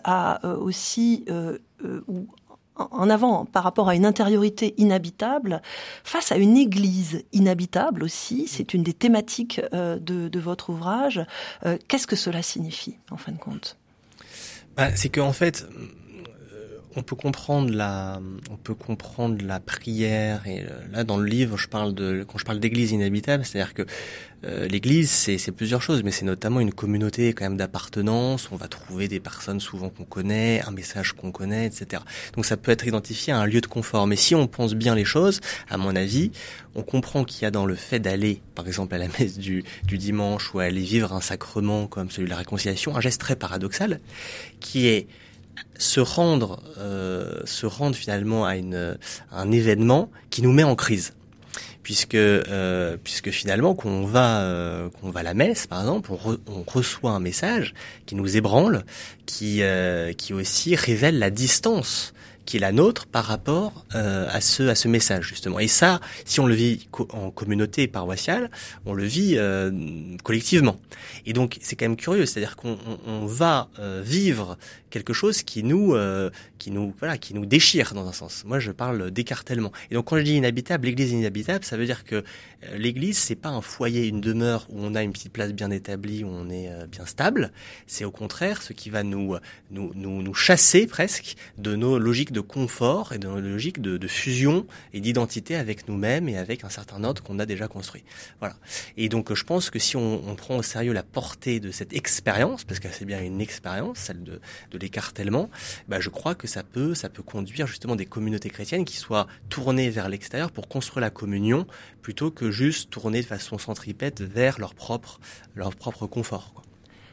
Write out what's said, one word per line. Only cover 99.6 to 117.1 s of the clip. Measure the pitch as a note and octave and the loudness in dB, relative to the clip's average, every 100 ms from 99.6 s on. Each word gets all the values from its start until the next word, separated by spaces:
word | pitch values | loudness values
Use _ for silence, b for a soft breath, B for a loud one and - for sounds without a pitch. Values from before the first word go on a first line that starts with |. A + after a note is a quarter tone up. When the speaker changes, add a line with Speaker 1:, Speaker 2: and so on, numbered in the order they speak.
| F3+ | -2
Speaker 2:
que | A2+ | -2
si | - C3 | -2 0
on, | A2+ G#2+ F2+ | 0 -2 -6
on | |
prend | G2+ - B2+ | -10 -6 -4
au | |
sérieux | A2 A2+ A#2+ | -4 -2 -2
la | G#2 | -2
portée | - C3 - - C3 A#2 | -4 -8 -8 -8 -4 -4
de | G2+ | -4
cette | - G2 | -10 -8
expérience, | - - - - G2+ D3 C4 | -4 -2 0 2 4 2 0
parce | - F#2 | -8 -8
que | F#2+ | -8
c'est | - | -10
bien | G2 G2 | -8 -6
une | F#2 F#2+ | -4 -4
expérience, | A2 - F2+ F#2+ F#3 B3 | -6 -8 -8 -6 -6 -8
celle | - F2 | -10 -10
de, | F2 E2+ B B B | -12 -14 B B B
de | F2+ | -12
l'écartèlement, | F#2+ - - - A2 A#2+ A3 B B B - | -8 -8 -8 -6 -2 0 -2 B B B -6
bah, | F#2+ | -4
je | G2 | -4
crois | - D#3 | -4 -6
que | F3 A2+ | -4 -6
ça | G2 | -10
peut, | F#2 A#2+ D3 | -8 -4 -2
ça | E3+ F#2+ | -2 -6
peut | - | -12
conduire | - G#2+ G2 B2 C#3 | -10 -8 -8 -6 -6
justement | - A2+ A2+ | -6 -4 -4
des | F#2 | -4
communautés | A2 G#2+ G#2+ - | -4 -4 -4 -6
chrétiennes | - G#2 F3+ | -10 -4 -4
qui | F3 - | -4 -8
soient | - G#2+ G2 B - | 0 0 0 B -10
tournées | - C3 C3 B2+ | -4 2 2 2
vers | A2 F#2+ | 0 -4
l'extérieur | G2 - B2+ E3 | -6 -6 -6 -6
pour | - - | -8 -8
construire | C3+ - C3 | -6 -4 -2
la | A2 | -2
communion | - G2+ G2+ G#2+ C3+ F#3 B B B | -2 -4 0 2 2 0 B B B
plutôt | - G2+ D#3 | -12 -4 -4
que | D3+ A2+ | -2 -4
juste | G#2 C#3 D#3 - | 2 0 0 -6
tourner | G#2+ A2 A2+ | -6 -2 -2
de | A#2+ | -2
façon | G2 - G#2+ | -8 -8 -8
centripète | - G#2 G2+ G2+ C#3 C3 | -8 -10 -10 -6 -6 -6
vers | F#2+ G#2+ B2+ C3+ | -6 2 2 2
leur | F#2+ | -8
propre, | - - A#2 - - B B B | -10 -8 -8 -8 -20 B B B
leur | G#2 G2 | -8 -6
propre | - B2 - G#2 | -6 -10 -8 -8
confort, | A#2+ A2+ F#2+ - | -6 -6 -8 -12
quoi. | - - - b b b | -20 -20 -20 b b b